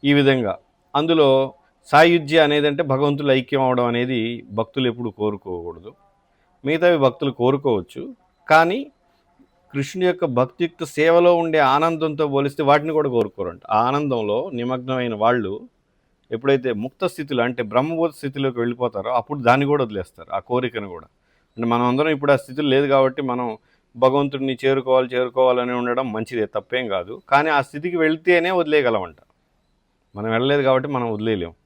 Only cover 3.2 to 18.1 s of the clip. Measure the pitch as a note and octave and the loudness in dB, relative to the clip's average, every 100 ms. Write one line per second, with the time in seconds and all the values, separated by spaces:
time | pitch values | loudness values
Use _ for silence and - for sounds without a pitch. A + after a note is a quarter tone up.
3.2 | C#3+ C3 B2+ C#3 C3 B2 A#2+ A#2+ B2 B2+ | 2 0 2 0 0 2 0 0 -2 -2
4.2 | A2+ A#2+ - G#2 A2 - B2+ A#2 A#2+ G#2 | -4 -6 -10 -8 -6 -2 -2 -2 -8 -4
5.2 | G#2+ G2+ G2 F2 E2+ E2 F2 - _ _ | -4 -4 -10 -10 -10 -16 -20 -20 _ _
6.2 | _ _ _ _ C3+ D#3+ F3 E3 C3+ B2 | _ _ _ _ -4 2 2 4 2 0
7.2 | C#3+ B2 B2 C3+ C#3+ G#2+ F2 - B3 B3+ | -6 0 0 0 0 -2 -4 -14 -16 -16
8.2 | _ _ - D#3 E3 A3 C#4 _ _ _ | _ _ 2 4 4 -2 -8 _ _ _
9.2 | _ _ _ _ _ C#3 C#3 F#3 F3+ F3+ | _ _ _ _ _ -8 -6 -2 -2 0
10.2 | E3 B2 C3+ _ E3+ _ D#3+ - D#3 E3+ | -2 0 -2 _ -6 _ -10 0 4 6
11.2 | F3 E3+ E3 D#3 C#3 C#3 D#3+ E3 D#3+ D3 | 6 4 2 2 2 2 2 0 -4 -2
12.2 | D3+ C#3 C#3 C#3 C#3+ D3 D3+ D#3 D3 A#2+ | -2 0 -2 -2 2 2 2 -2 0 0
13.2 | G#2 - F2+ F2 - G#2+ A#2+ C#3 D3 B2 | -2 -4 -10 -10 -2 0 2 0 -2 -2
14.2 | G#2 G#2+ F3 B2+ A#2+ B2+ B2+ B2+ B2 G#2+ | -2 -2 -2 -6 -4 -6 -4 -4 -4 0
15.2 | A2 B2 G2+ G2+ B3 _ _ _ _ _ | 0 0 -2 -8 -14 _ _ _ _ _
16.2 | _ A2+ C3+ C#3 B2+ G#2+ A#2+ _ F3+ - | _ -6 0 0 0 -4 -6 _ -6 -6
17.2 | D3 C3 A#2+ B2 A2+ A2+ D3 E3 E3 | -6 -2 -2 -2 -2 -2 -2 -2 -4